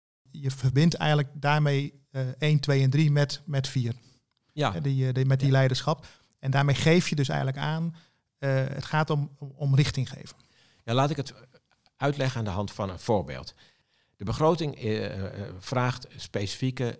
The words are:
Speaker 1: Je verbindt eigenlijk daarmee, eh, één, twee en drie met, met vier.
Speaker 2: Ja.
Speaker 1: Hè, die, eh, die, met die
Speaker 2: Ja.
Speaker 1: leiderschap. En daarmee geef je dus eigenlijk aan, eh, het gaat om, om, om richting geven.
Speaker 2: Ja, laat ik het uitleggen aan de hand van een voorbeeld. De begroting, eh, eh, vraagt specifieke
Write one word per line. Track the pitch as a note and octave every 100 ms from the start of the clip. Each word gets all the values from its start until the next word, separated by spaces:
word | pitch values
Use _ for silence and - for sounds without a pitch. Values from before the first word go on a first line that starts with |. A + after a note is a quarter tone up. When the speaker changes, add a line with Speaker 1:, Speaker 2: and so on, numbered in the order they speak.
| _ _ _
Speaker 1:
Je | D#3+ C#3
verbindt | C3 C3 B2+ E3
eigenlijk | D#3+ D#3 D3+ C#3
daarmee, | - C#3+ D3+ D3 C#3 C#3+ - _
eh, | C3+ B2+ B2+
één, | D3+ D3+
twee | C#3+ C#3
en | C3+
drie | C#3+ D#3
met, | D3 C#3+ -
met | - C#3+ C3+
vier. | - A#2 A2+ _ _ _ _ _
Speaker 2:
Ja. | - C#3+
Speaker 1:
Hè, | E3+
die, | C#3+ C3+ C3
eh, |
die, | B2+ C3
met | C3+
die | C#3
Speaker 2:
Ja. |
Speaker 1:
leiderschap. | C3+ C3 B2+ - E3 - - _ _
En | C3+
daarmee | C3+ C#3+
geef | C3+ D#3 E3+ -
je |
dus | D3+ C3+
eigenlijk | D3 C3+ C3+
aan, | D3 D#3+ E3 E3 _ _ _ _
eh, | C#3
het | C3+ C3 C3+
gaat | C3+ D#3 D#3
om, | D3+ C#3+ -
om, | C#3
om | - C#3
richting | C3+ D3 - B2
geven. | - - - _ _ _ _
Speaker 2:
Ja, | -
laat | A#2+ C#3+
ik | D3
het | C3 - - _ _ _ _ _
uitleggen | C#3 C#3+ C3 B2
aan |
de | A2
hand | F2+ G#2
van | - G2
een | F2
voorbeeld. | - G#2+ C#2 C2 D2+ - - _ _ _ _ _
De |
begroting, | G2 A2+ D#3 E3 D#3 -
eh, | A2+ G#2+ G#2 F#2+
eh, | F#2+ - G2 F#2+
vraagt | - B2+ B2 B2 - -
specifieke | - - G2+ - C3 B2+ B2 -